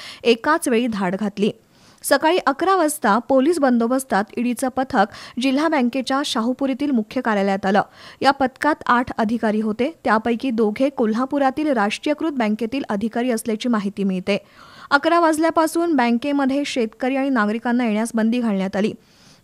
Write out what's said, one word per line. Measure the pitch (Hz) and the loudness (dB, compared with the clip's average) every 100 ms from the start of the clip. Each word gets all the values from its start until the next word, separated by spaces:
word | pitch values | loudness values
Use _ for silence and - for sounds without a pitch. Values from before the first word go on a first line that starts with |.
| - - | -6 -4
एकाच | 233 226 302 320 302 | 0 2 2 0 2
वेळी | 226 247 | 0 0
धाड | 208 185 190 | -2 -2 -2
घातली. | 208 202 202 - _ _ - - | -4 -2 -2 -4 _ _ -20 -10
सकाळी | - 277 320 359 370 | 0 2 2 0 0
अकरा | - 349 381 | 0 2 2
वाजता | 302 - 226 208 | 0 0 0 0
पोलीस | - 269 269 339 | 2 2 2 2
बंदोबस्तात | 269 240 233 262 262 196 208 - | 2 2 2 -2 0 -2 -2 -4
ईडीचं | 240 240 262 | -4 -2 -4
पथक | 254 262 247 208 - - - | -4 -2 0 0 -2 -14 -4
जिल्हा | 269 269 320 | 0 2 2
बँकेच्या | 311 247 269 247 269 | 2 0 -2 -2 -2
शाहूपुरीतील | 294 254 226 254 269 262 294 | -2 -2 -2 -2 -2 -2 0
मुख्य | 247 214 262 | 0 -2 -4
कार्यालयात | 247 208 196 196 190 | -2 0 0 0 0
आलं. | 202 - - - - | 0 0 -6 -20 -2
या | 269 | 0
पथकात | 269 262 - 294 311 - | 2 0 -2 -2 -2 0
आठ | 240 254 - | 0 0 -2
अधिकारी | 220 233 220 214 | -2 0 -2 0
होते, | 214 208 262 - | -2 -2 -4 -4
त्यापैकी | 262 214 240 233 262 | 0 0 0 -2 -2
दोघे | 226 214 214 269 | 0 0 2 -2
कोल्हापुरातील | 277 220 220 254 285 269 262 302 | 0 0 0 -2 0 0 0 0
राष्ट्रीयकृत | 240 202 - 302 294 320 | 0 0 -2 -4 -2 -2
बँकेतील | 277 214 214 226 269 - | -2 0 -2 -2 -4 -4
अधिकारी | 208 220 233 254 | -4 -2 -2 -2
असल्याची | 220 233 220 247 | -2 -2 -4 -2
माहिती | 226 196 202 | -2 -2 -2
मिळते. | 196 185 185 202 - - - - - | -2 -2 -2 -4 -4 -20 -20 -18 0
अकरा | 285 320 339 | 2 4 4
वाजल्यापासून | 330 311 330 330 320 339 339 285 | 4 4 2 2 2 0 0 2
बँकेमध्ये | 233 233 285 285 269 277 285 | 2 0 0 0 2 0 -2
शेतकरी | 269 226 - 254 269 | -2 -4 -2 -4 -2
आणि | 277 | 0
नागरिकांना | 254 208 226 247 240 | 0 0 0 0 0
येण्यास | 240 208 226 | 0 0 -2
बंदी | 226 220 240 | 0 0 2
घालण्यात | 233 196 190 196 | 0 0 -2 0
आली. | 208 - _ _ - - | -2 -4 _ _ -20 -14